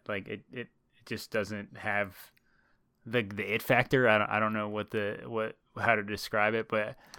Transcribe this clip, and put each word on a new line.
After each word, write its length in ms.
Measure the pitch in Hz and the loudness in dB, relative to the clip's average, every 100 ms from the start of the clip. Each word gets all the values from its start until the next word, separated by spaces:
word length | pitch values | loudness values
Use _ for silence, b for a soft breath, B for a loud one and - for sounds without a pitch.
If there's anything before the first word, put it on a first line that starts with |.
| - | -6
like, 220 | 104 - | -8 -6
it, 140 | 104 - | -12 -10
it, 160 | 127 117 _ _ _ | -12 -12 _ _ _
it 80 | - | -10
just 240 | 110 - | -10 -4
doesn't 460 | 110 101 104 - - | -2 -2 -6 -10 -8
have 380 | 107 104 98 - - _ _ _ _ _ _ _ | -2 -2 -2 -6 -20 _ _ _ _ _ _ _
the, 180 | 120 120 | -2 -2
the 320 | 101 101 98 | 0 -4 -2
it 60 | 110 | -2
factor. 480 | - 127 - 135 123 | 4 4 4 4 6
I 100 | 107 | 6
don't, 120 | 104 | 4
I 80 | 107 | 2
don't 120 | 107 | 2
know 140 | 107 104 | 0 -2
what 200 | 107 104 | -4 -4
the, 260 | 110 101 110 123 | -4 -4 -6 -6
what, 300 | 113 110 - _ - | -4 -4 -8 _ -2
how 180 | 110 107 | 2 2
to 60 | |
describe 520 | 101 104 - 110 107 | 0 -6 -2 2 2
it, 140 | 113 110 | 2 0
but 280 | 110 107 - b | -2 -2 -6 b